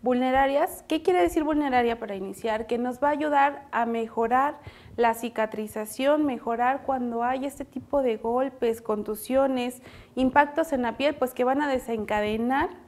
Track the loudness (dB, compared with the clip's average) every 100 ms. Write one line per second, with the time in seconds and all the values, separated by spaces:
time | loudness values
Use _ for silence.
0 | 2 2 4 4 4 2 0 -4 -4 0
1 | 2 4 4 2 0 0 2 2 2 -2
2 | -6 -8 -8 -6 -4 -4 -2 -2 -2 0
3 | 0 0 2 4 2 0 -6 -2 0 -2
4 | -4 -2 2 2 2 -2 -16 -20 -14 0
5 | 0 2 -6 -4 -4 -4 -8 -8 -10 -2
6 | 2 2 2 -2 -4 0 0 0 -2 -2
7 | -2 -2 -2 -2 -6 -8 -12 -12 -2 0
8 | 0 0 -2 0 -2 0 -2 -2 -4 -4
9 | -4 -8 0 2 2 0 -4 -8 -20 -20
10 | -10 0 4 4 4 0 -2 0 -2 0
11 | 0 0 -4 0 0 2 0 -2 -2 -6
12 | -2 -2 0 -2 0 0 -2 -6